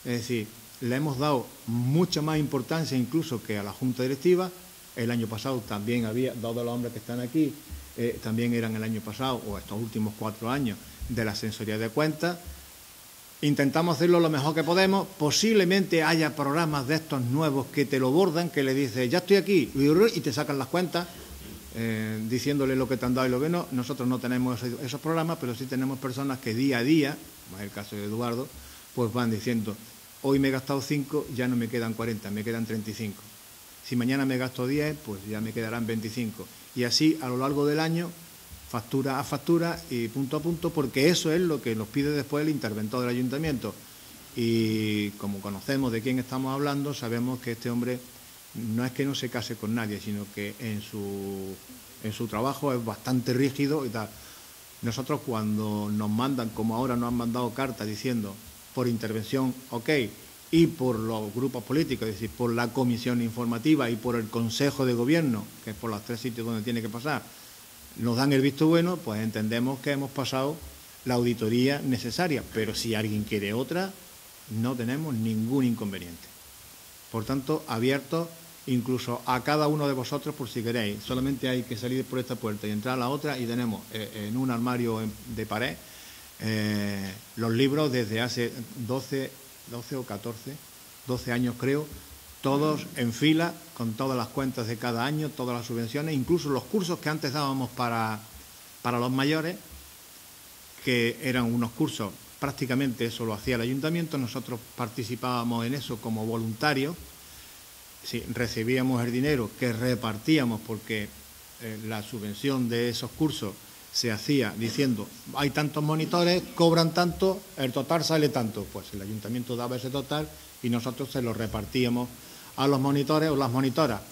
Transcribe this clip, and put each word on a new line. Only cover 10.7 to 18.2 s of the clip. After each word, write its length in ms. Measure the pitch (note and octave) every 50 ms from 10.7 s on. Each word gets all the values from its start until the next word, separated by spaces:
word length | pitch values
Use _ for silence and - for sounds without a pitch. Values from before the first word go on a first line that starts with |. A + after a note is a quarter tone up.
| G2+ - - - - - - -
de 160 | B2+ A2 A2+
la 60 | A2
asesoría 460 | G#2 - - A2 G#2 - A2 G#2 G#2+ G#2+
de 120 | A2+ A2+
cuentas. 480 | G#2+ C#3+ D3+ D#3 D3+ D3+ - E3+ F3 E3+ - - - - - - - - - - - - - - - - - - - -
Intentamos 560 | - D3 C#3+ B2+ C#3+ C#3 - D#3+ E3 F3 E3 B2
hacerlo 240 | E3 F3 F3 E3+
lo 80 | E3+ D#3+
mejor 260 | D#3 C#3 C3 D3+ D#3
que 80 | D#3 D#3
podemos. 420 | D3 E3+ F#3 F#3+ F#3+ F#3+ G3 F3+ - - -
Posiblemente 840 | D3+ D3 C3 - - A3 A3+ G#3 F#3 E3+ F#3 G3 F#3+ - - E3
haya 320 | D#3+ D3+ E3 E3 D#3 D3+ D3+
programas 540 | - C#3+ C#3 C#3 D#3+ E3+ D#3 D3+ C#3+ B2+ A#2+
de 80 | D#3
estos 260 | D#3+ D#3 D#3 D3+ C3+ B2
nuevos 440 | A#2+ B2 D3 D#3+ D#3 C3+ C#3 B2 C3+
que 160 | - D3 C#3
te 160 | - - C3
lo 120 | C3 B2+
bordan, 380 | C3 E3